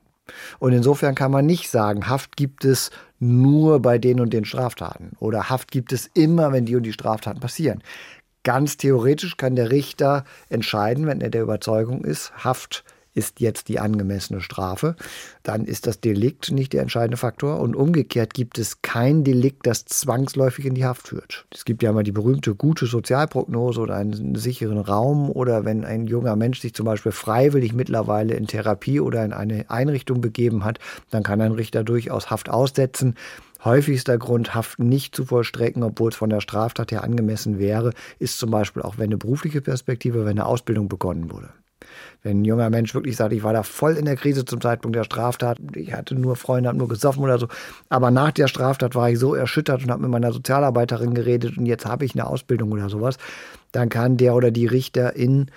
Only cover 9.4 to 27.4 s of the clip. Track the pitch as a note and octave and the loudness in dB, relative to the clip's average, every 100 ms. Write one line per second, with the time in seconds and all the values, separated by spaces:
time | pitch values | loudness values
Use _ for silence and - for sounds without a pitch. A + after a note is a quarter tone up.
9.4 | C3 B2+ A2+ C#3 C#3 - C#3 C#3+ C3+ - | 0 2 2 2 0 0 2 2 -2 -14
10.4 | - B2 G#2+ G#2+ G#2 B2+ D#3 C#3 B2 A2+ | -6 -4 -2 0 0 0 0 -2 -2 -2
11.4 | A2 G#2+ - A2 A2+ B2+ - D3+ - - | -2 -2 0 0 0 -2 -4 -6 -8 -6
12.4 | B2 B2+ - - - _ _ - A2 - | -4 -4 -6 -14 -14 _ _ -4 -4 -2
13.4 | A2+ - - A#2 G#2+ G#2+ G2 G2 - G2 | -2 -2 -4 -4 0 -2 -2 -4 -6 -8
14.4 | F2+ - F#2 F#2+ D#3 E3 - - - - | -8 -8 -6 -2 -4 -4 -10 -16 -18 -14
15.4 | - G#2+ - A2 - G#2 A2+ G2+ A#2+ - | -6 -4 -4 -4 -4 -2 0 2 2 0
16.4 | - C3+ C3 C#3 B2+ A#2+ A#2 B2 B2 - | -4 -2 0 -2 0 0 0 0 -4 -2
17.4 | C#3+ D#3+ A#2+ B2+ C#3+ E3 B2 A#2+ A2 - | -4 -2 -2 2 2 2 2 0 -2 -2
18.4 | A#2 - A2 - - A#2 B2+ D#3 C#3 B2+ | -6 -4 -6 -6 -4 0 4 4 4 4
19.4 | C3 - B2 A2 - - C#3 A#2+ C3+ C#3 | 2 0 -2 -2 -4 -4 -2 0 0 0
20.4 | C3 B2 C#3 B2+ B2+ B2 - - - - | 0 0 -2 0 -2 -4 -8 -12 -12 -16
21.4 | - - - A2 A2+ G#2+ G#2 G2+ A2 C#3 | -18 -10 -6 0 2 2 0 0 2 2
22.4 | C3+ G2 C#3+ D#3+ A#2+ A#2 - B2+ D#3 C3 | 0 0 2 2 0 -2 0 0 0 -2
23.4 | - A#2 B2 A#2+ A2 G2 G#2 G#2+ C3 B2 | -2 0 0 0 -2 -2 -4 -4 -4 -4
24.4 | A#2 B2 A2+ G#2 G2 G2+ B2+ D3 C#3+ - | -4 -4 -2 -2 0 2 2 2 0 0
25.4 | B2 A2+ G#2+ A2 - A2 A2+ A#2 A#2+ G#2+ | 0 0 0 -2 -2 -4 -2 -2 0 0
26.4 | A2+ C3 A#2+ - A2 G#2+ A2+ - - A2 | 0 -2 -6 -4 -2 -2 -2 -4 0 4